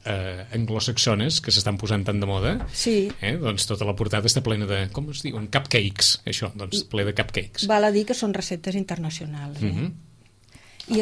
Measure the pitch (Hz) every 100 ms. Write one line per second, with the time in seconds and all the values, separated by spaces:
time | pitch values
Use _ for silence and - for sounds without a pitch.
0 | 110 98 92 90 104 113 113 110 - 113
1 | 123 104 135 156 - - - 98 104 104
2 | 98 101 98 98 113 202 - - 240 214
3 | 196 - - 156 120 98 - 101 104 98
4 | 104 104 113 123 113 104 101 98 95 139
5 | 147 139 147 113 104 135 139 120 101 98
6 | - - - - 101 104 98 101 - 107
7 | 101 104 104 104 95 - 202 208 214 208
8 | 208 247 214 185 - 175 190 196 190 170
9 | 160 160 156 147 143 143 104 95 170 -
10 | - - _ _ - - - - - 220